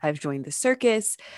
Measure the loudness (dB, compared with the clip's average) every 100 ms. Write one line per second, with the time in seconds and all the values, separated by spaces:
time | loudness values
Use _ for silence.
0 | -2 0 -2 -4 -4 -2 2 4 4 2
1 | 0 -6 -10